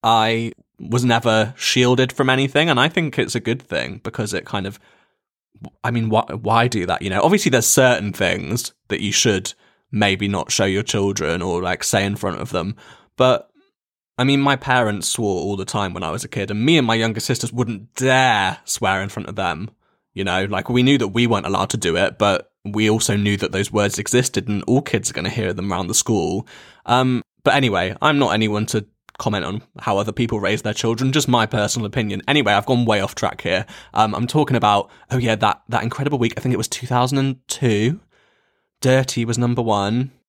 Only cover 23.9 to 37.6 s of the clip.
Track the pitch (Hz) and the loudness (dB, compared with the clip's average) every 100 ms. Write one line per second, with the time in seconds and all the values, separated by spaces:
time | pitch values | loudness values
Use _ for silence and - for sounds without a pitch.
23.9 | - 101 123 123 - 120 104 - 123 139 | -2 0 0 2 -2 -2 -4 0 0 0
24.9 | 110 - - 87 113 101 98 98 90 90 | -4 -4 -6 -6 -4 -4 -4 -4 -4 -2
25.9 | 107 - 107 78 95 - - - - - | -2 0 0 0 -4 -8 -18 -20 -16 0
26.9 | 123 131 123 - _ - 139 131 95 92 | 2 2 0 -4 _ 2 2 2 0 -2
27.9 | - 147 143 123 104 110 104 - 113 101 | 0 2 2 2 2 0 0 -2 -2 -4
28.9 | _ - _ - 104 76 107 - - - | _ -20 _ -4 -2 -4 -8 -12 -10 -2
29.9 | 101 104 107 117 110 98 104 110 104 117 | 0 -2 -2 -2 0 -2 -2 -4 -2 -2
30.9 | 113 131 143 139 123 110 117 104 - 104 | 0 0 0 2 2 2 0 -2 -2 -4
31.9 | 127 107 98 - 147 107 101 104 127 117 | -4 -4 -4 0 2 4 2 2 2 2
32.9 | 104 98 - 104 - - 92 107 - - | 2 0 -2 -4 -4 -2 -2 -4 -14 -8
33.9 | - 110 101 120 156 143 123 104 101 - | 0 0 0 -2 0 2 2 4 2 0
34.9 | - _ 127 117 107 107 - - 113 120 | -12 _ -2 0 2 0 0 -4 -4 -4
35.9 | - 139 143 117 - 123 123 - - 123 | -4 -4 0 -2 -2 -2 -2 -4 -8 -2
36.9 | 123 127 139 135 131 _ - | 0 2 0 0 -4 _ -2